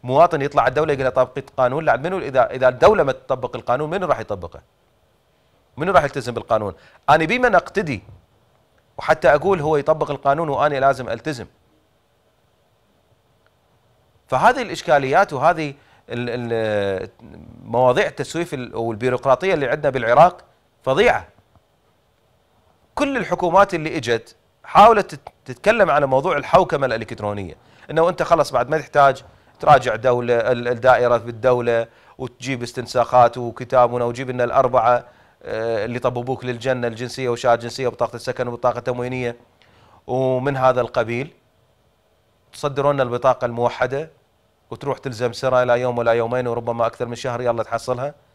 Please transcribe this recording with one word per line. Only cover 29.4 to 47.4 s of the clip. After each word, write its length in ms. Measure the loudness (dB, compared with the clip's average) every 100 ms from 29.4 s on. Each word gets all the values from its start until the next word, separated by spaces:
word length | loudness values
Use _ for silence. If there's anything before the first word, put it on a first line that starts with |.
| _ _
تراجع 360 | 4 4 4 0
دولة، 380 | 0 0 0
ال-، 340 | 0 0 -2 -2
الدائرة 480 | 0 4 4 4 0
بالدولة 680 | -2 -2 0 0 0 -2 -4 _ _ -14
وتجيب 440 | -14 _ -8 -8
استنساخات 760 | -8 -10 -4 -2 2 6 4 2
وكتابنا 640 | -10 -10 -2 2 2 2
وجيب 260 | -4 -4 -8
لنا 140 | -4
الأربعة، 600 | 0 2 2 2 2 0 -2 _ _ _
آه، 420 | -12 -8 -4 -4
اللي 140 | -4 -4
طببوك 460 | -4 -4 -6 -6
للجنة، 440 | -6 -6 -4 -2 -4
الجنسية 400 | -6 -10 -6 -6
وشهادة 340 | -2 0 0
جنسية 240 | -2 -6 -6
وبطاقة 300 | -4 -6 -6
السكن 320 | -10 -6 -6
وبطاقة 320 | -2 -4 -2
تموينية 560 | -6 -6 -6 -6 -6 -8 _ _ _ _ _ _ -8
ومن 500 | -2 0 0 -2 0
هذا 240 | 2 2
القبيل، 540 | -2 -2 -4 -4 -8 _ _ _ _ _ _ _ _ _ _ _ _
تصدروا 400 | -8 -6 0 0
لنا 100 | 2
البطاقة 420 | 0 0 0 0
الموحدة 640 | -2 -2 -2 0 -4 -4 -8 _ _ _ _ _ _
وتروح 280 | -12 -8 -6
تلزم 340 | -8 -4 -6
سرة 320 | -2 0 2
لا 100 | 2
يوم 240 | 2 0 -2
ولا 140 | 0
يومين 340 | 2 0 -2 -2
وربما 400 | -4 -4 -2 -2
أكثر 200 | -2 -8
من 80 |
شهر 260 | -6 -8 -4